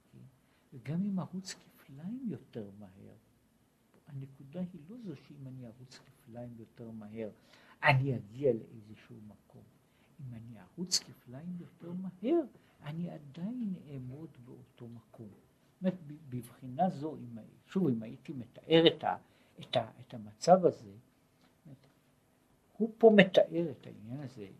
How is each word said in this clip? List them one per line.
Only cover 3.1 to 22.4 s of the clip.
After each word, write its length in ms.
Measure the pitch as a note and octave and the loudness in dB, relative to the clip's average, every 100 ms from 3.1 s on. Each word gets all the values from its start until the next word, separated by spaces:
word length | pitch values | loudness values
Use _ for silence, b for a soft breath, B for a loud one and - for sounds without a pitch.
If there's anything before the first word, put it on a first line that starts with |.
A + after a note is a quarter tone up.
| G#2 _ _ _ _ _ _ _ _ - | -20 _ _ _ _ _ _ _ _ -14
הנקודה 520 | C#3 C3+ - C#3 F3+ | -12 -12 -16 -14 -8
היא 220 | F3+ E3 D3+ | -8 -10 -16
לא 80 | B3 | -14
זו 180 | G#3 C3+ | -12 -12
שאם 320 | - D3 C3 | -16 -16 -14
אני 200 | C3 A#2+ | -14 -16
ארוץ 320 | B2 B2 - | -18 -20 -20
כפליים 560 | - _ - A#2 B2 A#2 | -20 _ -18 -14 -12 -14
יותר 340 | G#2 - A#2 | -18 -16 -12
מהר, 380 | A2+ G#2 - G#2+ - b b b b | -12 -10 -8 -8 -10 b b b b
אני 320 | D3+ C3 C#3 A2+ | 4 6 4 -2
אגיע 380 | G2+ A#2+ C#3 | -6 0 2
לאיזשהו 640 | A2+ - A#2 G#2+ G#2 - A#2 G#2+ | 2 -2 -18 -18 -20 -20 -20 -20
מקום. 360 | G2+ _ A#2+ G#2 _ b b b - | -20 _ -20 -20 _ b b b -16
אם 140 | C3+ | -14
אני 280 | A#2 A2+ A2 | -12 -14 -16
ארוץ 380 | - - F3+ - | -16 -10 -2 -2
כפליים 580 | - B2 - B2+ F3 F3 | -2 -12 -16 -12 -10 -10
יותר 340 | D3+ - E3+ | -12 -14 -10
מהר, 520 | F3+ F#3+ - A3+ E4+ B3+ b b b | -8 -8 -6 0 2 0 b b b
אני 280 | D3 E3 E3+ | -10 -6 -6
עדיין 680 | D#3 C#3+ D3 F#3+ B3+ G#3+ F3+ D3+ | -8 -14 -8 -6 -4 -4 -6 -8
אעמוד 380 | C#3 B2+ C#3 D#3+ C3 B2 | -10 -10 -12 -14 -16 -20
באותו 420 | C3 B2 - A#2+ | -20 -20 -18 -16
מקום. 420 | A#2 - - G#2+ | -16 -18 -18 -18
זאת 520 | - - _ _ _ | -18 -20 _ _ _
אומרת, 180 | F#3 F3+ D3 | -2 -2 -6
"ב-, 280 | D3 D3 B2 | -16 -10 -10
בבחינה 540 | A#2 - C3 C3 F#3 | -10 -14 -8 0 0
זו, 260 | C#3+ D#3 B2+ | 0 -6 -8
אם, 220 | A#2+ A2+ - - - | -12 -14 -16 -20 -6
שוב, 200 | F#3+ E3 | 2 2
אם 160 | A2+ | 2
הייתי 300 | A2 C3+ - | -2 -12 -12
מתאר 540 | C#3+ G#2+ - - E3 E3 | -10 -12 -14 4 8 8
את 160 | E3 | 6
ה-, 140 | G#2+ F2+ b b b - | 0 -2 b b b -20
את 160 | C#3+ B2+ | -2 0
ה-, 160 | A2+ - | 0 -6
את 140 | - | -14
המצב 520 | A#2 G#2 - - F#3 D#3+ | -14 -14 0 8 8 8
הזה, 260 | - G#2 | 2 -6
זאת 760 | G#2 - _ _ _ _ _ - | -20 -20 _ _ _ _ _ -20
אומרת, 220 | C3+ - _ _ _ _ _ | -20 -20 _ _ _ _ _